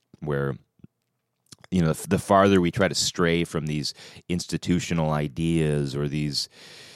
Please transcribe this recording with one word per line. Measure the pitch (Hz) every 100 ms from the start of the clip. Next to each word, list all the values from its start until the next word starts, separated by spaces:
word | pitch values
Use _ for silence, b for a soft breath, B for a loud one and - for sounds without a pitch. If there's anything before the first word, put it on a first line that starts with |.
| _ -
where, | 76 69 69 - _ _ - _ _ _ _ _ - - -
you | 92
know, | 80
the | 73 - 92
farther | - 98 101 98
we | 87
try | - 92
to | 69
stray | - - 85 85
from | 85 82 76
these | 76 71 - B B -
institutional | 87 - 82 - 90 - 85 78
ideas | 76 73 82 82 82 76 73 71 69
or | 71
these, | 76 73 67 - B B B B